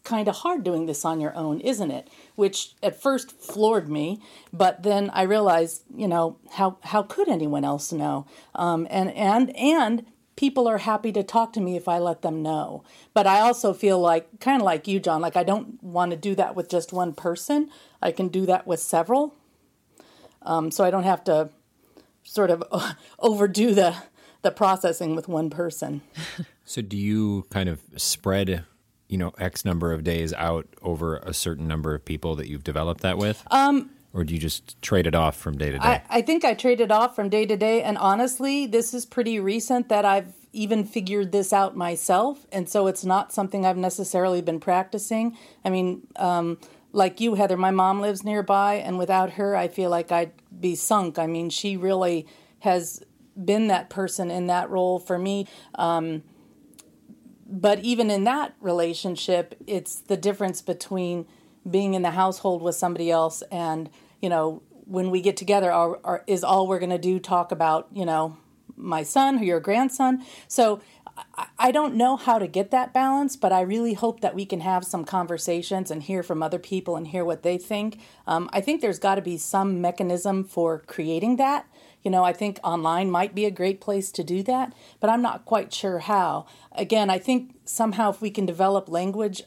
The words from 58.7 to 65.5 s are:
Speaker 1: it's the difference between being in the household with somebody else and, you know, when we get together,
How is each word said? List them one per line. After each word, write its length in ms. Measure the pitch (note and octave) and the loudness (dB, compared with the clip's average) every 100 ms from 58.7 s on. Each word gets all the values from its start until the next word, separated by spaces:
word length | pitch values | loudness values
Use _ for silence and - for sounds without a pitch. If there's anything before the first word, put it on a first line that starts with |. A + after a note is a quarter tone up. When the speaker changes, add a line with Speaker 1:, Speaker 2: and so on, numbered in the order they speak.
| F3 E3+ E3 F#3+ E3 - F3 E3+ - - | 0 0 -2 -6 -6 0 0 -2 -12 -6
Speaker 1:
it's 300 | F#3+ - - | -6 -6 -14
the 220 | - F#3 | -4 -2
difference 440 | G3 G3 F#3+ - | -2 -2 -4 -4
between 640 | - F3+ - F#3 F3+ F3 E3 _ _ _ F#3 | -6 -8 -6 -4 -4 -4 -8 _ _ _ -2
being 240 | F#3+ G3 | 0 2
in 100 | F#3+ | 0
the 80 | F3 | 0
household 500 | E3+ F#3+ F#3+ G3 F3 | 2 0 0 -2 0
with 140 | E3+ E3 | -2 0
somebody 340 | F3 E3+ E3+ | -2 -2 2
else 320 | E3 D#3+ - - | 2 2 -2 -10
and, 380 | F3 E3 D#3+ D#3 - _ _ | -6 -4 -4 -8 -16 _ _
you 80 | F3+ | -2
know, 320 | E3 D#3+ D#3+ - - - | 0 0 -4 -16 -20 -6
when 240 | F#3 F#3 | -4 0
we 100 | F#3 | 2
get 160 | F#3+ F#3+ | 0 0
together, 340 | F#3+ | 2